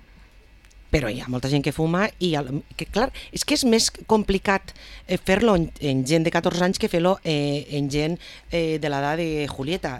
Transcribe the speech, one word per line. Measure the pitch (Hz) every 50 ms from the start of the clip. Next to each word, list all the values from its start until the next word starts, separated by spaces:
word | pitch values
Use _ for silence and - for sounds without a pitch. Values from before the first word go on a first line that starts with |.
| - - - - - - - - - - - - - - - - - -
Però | - 156 127 110
hi | 113 127
ha | - 127
molta | 123 127 139 135
gent | 143 143 139
que | 151 139
fuma | 160 160 165 170 180 208 214 - -
i | 180 180 151
el, | 143 143 127 139 143 - - -
que, | - 165
clar, | - - 196 254 269 - - - -
és | - - -
que | - 294
és | 302 277
més | 233 220 226 - - - - -
complicat, | - 220 214 196 - 196 190 - 208 196 190 - - - - - - - - -
eh, | - 185 -
fer-lo | - - 190 208 226 226 196
en, | 170 160 147 - -
en | 151 143 131 135 131
gent | 139 160 165 160
de | 165
catorze | - 170 170 185 170 175 180
anys | 185 190 -
que | 220 214
fer-lo, | - 170 165 185 190 - -
eh, | 170 156 147 143 143 143 147 - - 143
en | 143 143 139
gent, | 135 147 151 160 175 170 - - - - - -
eh, | 170 170 165 160 156 151
de | 151 147
l'edat | 143 139 139 143 156 170
de | 170 160 156 151 147 139
Julieta, | - - 131 147 180 190 - 151 127